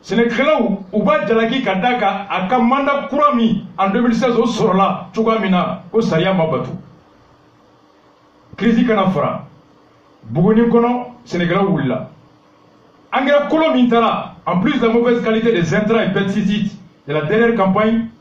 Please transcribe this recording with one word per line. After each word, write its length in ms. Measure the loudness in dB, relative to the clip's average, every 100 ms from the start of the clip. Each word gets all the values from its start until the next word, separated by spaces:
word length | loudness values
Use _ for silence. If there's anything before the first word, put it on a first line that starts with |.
Sɛnɛkɛlaw, 720 | -2 0 0 0 0 2 0 -4 -4
u 100 | -2
b'a 240 | 0 0 2
jalaki 340 | 0 0 -2
ka 120 | -2 0
d'a 240 | 0 0
kan 260 | -2 -4 -6
a 180 | -6 0
ka 120 | 2
mandat 480 | 2 2 0 -2 -2
kura 260 | 0 2 2
min 320 | 0 0 -6 -4
en 120 | 0
deux 100 | 2
mille 140 | 0 2
seize 200 | 0 2
o 100 | 0
sɔrɔla 680 | 0 0 2 2 -2 -8
cogoya 260 | -2 0 0
min 120 | 0
na, 320 | 0 0 -6 -2
o 80 | -2
sariya 320 | 0 0 2
ma 120 | 0 0
bato. 240 | -2 -6 -12 -16 -20 _ _ _ _ _ _ _ _ _ _ _ _ _ _ _ -4
Crise 280 | 0 2 2
kana 240 | 2 0
fara. 340 | -2 -4 -6 -12 -20 _ _ _ _ _ _ -6
Buguni 340 | 0 2 4
kɔnɔ, 420 | 4 4 2 -2 -8 -16 -8
sɛnɛkɛlaw 420 | -4 -2 0 0
wulila. 400 | 0 -2 -4 -8 -18 -20 _ _ _ _ _ _ _ _
Engrais 340 | -2 2 2 2
kolo 240 | 0 2
min 140 | 2 4
taara, 480 | 4 2 -2 -8 -10 -4
en 140 | 0
plus 180 | 0 0
de 60 | 2
la 60 |
mauvaise 280 | 2 2 0
qualité 300 | 0 0 0
des 200 | 0 0
intrants 280 | 0 0 0
et 100 | 0
pesticides 600 | -2 -2 -2 0 -2 -4 -8 -20 _ -6
de 60 |
la 80 | -4
dernière 340 | -2 0 2 2
campagne 520 | 0 2 0 0 -4 -12